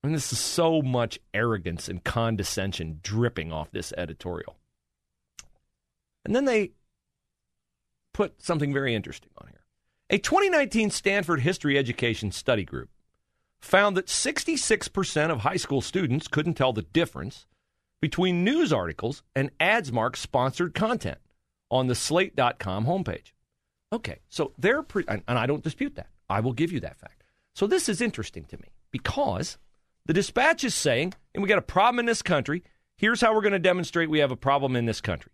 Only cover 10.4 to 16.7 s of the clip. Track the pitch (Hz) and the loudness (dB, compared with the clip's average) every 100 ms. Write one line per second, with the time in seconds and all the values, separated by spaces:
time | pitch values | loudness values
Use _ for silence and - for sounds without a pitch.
10.4 | 403 339 277 226 214 - - 202 165 160 | 4 2 2 2 0 0 0 0 0 0
11.4 | 131 180 147 139 127 120 120 110 104 - | 0 0 0 2 0 0 0 0 -4 -4
12.4 | - 117 92 65 - _ _ _ _ _ | 0 0 0 -8 -12 _ _ _ _ _
13.4 | _ _ - 190 208 185 - - 262 311 | _ _ 2 4 6 2 -2 -2 -2 -2
14.4 | - 311 - 214 - - 185 156 156 147 | -2 -2 2 0 0 -4 -2 0 0 2
15.4 | 110 175 - 139 - 190 165 135 - - | 0 -2 0 -2 0 0 0 0 0 -2
16.4 | 151 156 131 | 0 2 0